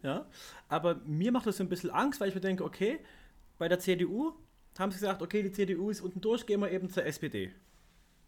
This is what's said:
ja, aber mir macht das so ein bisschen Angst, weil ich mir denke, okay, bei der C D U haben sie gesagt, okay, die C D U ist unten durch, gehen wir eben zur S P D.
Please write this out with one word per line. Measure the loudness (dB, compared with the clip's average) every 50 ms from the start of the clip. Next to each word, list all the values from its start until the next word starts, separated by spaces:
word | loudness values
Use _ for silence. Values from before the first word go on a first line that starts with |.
| -4
ja, | -2 -2 -2 -4 -8 -14 -20 -18 -18 -18 -16 -8 -4
aber | -2 0 2 2 0 0 -2
mir | -2 0 2 2 4
macht | 4 2 2
das | 2 0
so | 0 0
ein | -2
bisschen | -2 -2 -2 0
Angst, | 2 2 2 2 2 0
weil | -2 -2
ich | 0
mir | 0
denke, | 0 0 0 0 -2
okay, | -4 -2 0 0 0 0 -2 -6 -14 -20 -20 -20 -20 -20 -20 -20 -14 -8
bei | -2 0
der | 2 2 2
C | 4 2 2
D | 4 2
U | 2 2 0 0 -2 -2 -6 -14 -20 _ _ -20 -12 -6 -2
haben | -2 -2
sie | -2 0
gesagt, | 0 0 0 0 -2
okay, | 0 0 0 0
die | 0
C | 0 0 2
D | 2 2
U | 0 0 -2
ist | -2 -2
unten | -4 -6 -4 -2
durch, | 0 0 0 0 0
gehen | 0 0 2
wir | 2 0
eben | 0 -2 -2 -2
zur | 0 0 0
S | 0 -2 -4
P | -4
D. | -4 -4 -4 -4 -6 -8 -14 -20 -20 -20 -20 -20 -20 -20 -20 -20 _ _ _ _